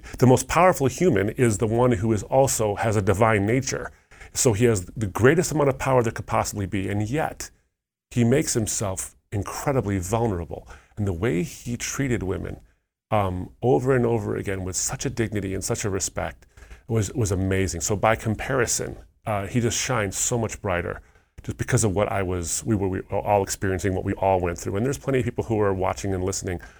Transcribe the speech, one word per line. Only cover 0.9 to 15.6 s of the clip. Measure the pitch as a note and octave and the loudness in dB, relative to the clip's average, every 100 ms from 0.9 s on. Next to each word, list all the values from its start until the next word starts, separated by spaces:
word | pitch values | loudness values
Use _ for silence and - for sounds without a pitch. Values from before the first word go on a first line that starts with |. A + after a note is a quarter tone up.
| - F3+ G2+ G2+ | 2 2 4 2
is | B2 A#2+ F#2+ | 2 2 2
the | A2 | 0
one | A#2 B2+ | 4 4
who | G#2+ A2+ | 4 2
is | G#2 | 0
also | - C3+ C3+ - G#2+ G2 | 2 2 4 2 -2 0
has | A2+ | 0
a | G#2+ | 2
divine | G2 F#2+ A2+ G#2+ | 2 4 4 4
nature. | G2+ C3 C3 - - - _ - - | 2 0 0 -6 -8 -14 _ -20 -8
So | - B2 | 0 2
he | G2+ A#2+ | 4 4
has | G#2+ | 2
the | F2 - G#2 | -2 -6 -4
greatest | - A#2+ E3+ - | 4 4 4 2
amount | D3+ C#3+ | 2 2
of | C3+ | 0
power | C3+ C3 | 2 2
there | A2+ | 2
could | - - | -2 -2
possibly | A2 G#2 G#2 F#2+ | -2 0 -2 -4
be, | G2+ F#2+ | -2 -2
and | G2+ G#2+ | -2 -2
yet | D3 D3+ - - _ _ _ _ _ _ | -2 -4 -6 -16 _ _ _ _ _ _
he | B2 | 2
makes | A#2 C3+ D#3+ | 4 4 2
himself | B2 G#2 - G2+ F#2+ - _ _ | -2 -2 -2 -4 -6 -10 _ _
incredibly | G#2 F2+ - - C3+ G2 G2 | -6 -4 -4 -2 0 0 -2
vulnerable. | F#2 A2+ A#2 F2+ E2 - - - _ - | 0 0 0 -2 -6 -12 -14 -20 _ -4
And | G2+ | -4
the | |
way | E2 G#2+ E3 | 0 0 0
he | E3 - B2 A#2+ | -2 -8 -8 -6
treated | - - C#3 G#2+ | -6 -4 -2 0
women, | F#2 F2+ F2+ - - _ _ _ - | -2 -4 -6 -12 -16 _ _ _ -2
um, | G#2+ G2 F2+ - - | 0 0 -2 -8 -2
over | B2+ C#3+ B2+ | 2 2 4
and | B2+ A#2 | 2 2
over | A#2 G#2 G#2 | 0 -2 -4
again | G2+ F#2+ | -4 -4
with | F#2 F#2 | -4 -4
such | - C3 | -4 -4
a | C#3 | -4
dignity | - A2 G#2 F#2+ | -2 -2 -2 -4
and | F#2+ | -4